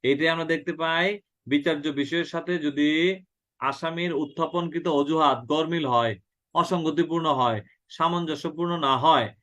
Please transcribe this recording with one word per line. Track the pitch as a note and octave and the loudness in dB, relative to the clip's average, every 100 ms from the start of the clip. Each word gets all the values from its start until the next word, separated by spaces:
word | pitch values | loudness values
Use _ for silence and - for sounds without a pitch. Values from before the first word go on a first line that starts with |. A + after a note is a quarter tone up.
এইটাই | B2+ C#3+ D#3+ | 2 2 2
আমরা | E3 | 0
দেখতে | D#3+ D#3+ D3 | 0 -2 -2
পাই, | D#3 E3 E3 F#3 G#3 _ _ - | -4 -2 0 0 -2 _ _ -2
বিচার্য | C#3+ C#3+ D#3 D3+ | 0 2 -2 -2
বিষয়ের | C#3 C#3+ E3+ | -4 -2 -2
সাথে | E3 E3+ F3 F3+ | -4 -6 -4 -4
যদি | D3 C#3 D3 D#3 F3 F#3+ - _ _ _ | -2 0 0 2 0 -2 -10 _ _ _
আসামির | C3 C3+ E3 E3+ F3 | -4 -4 -6 -4 -2
উত্থাপনকৃত | D3+ D3 - D#3+ F3 E3+ D#3+ E3+ | -2 -4 -4 -2 -2 -4 -4 0
অজুহাত | C#3+ C#3+ D#3+ D3+ B2+ | 0 2 4 2 2
গরমিল | A#2+ D3+ D#3+ E3+ C#3+ | -2 -2 0 -2 2
হয়, | A#2+ A#2 G#2 _ _ _ | 2 2 -2 _ _ _
অসঙ্গতিপূর্ণ | D#3 F3 F3+ D#3+ D3+ E3+ E3 D#3+ | -2 0 0 0 0 0 0 0
হয়, | C3+ B2 A2 G2+ _ _ | 2 2 0 -6 _ _
সামঞ্জস্যপূর্ণ | - E3+ E3+ E3 D3 E3 D3+ F3 E3+ | -2 0 0 -2 -4 -6 -4 -4 0
না | C#3 C3 | 2 4
হয় | D3+ D3+ A2 - | 6 4 2 -6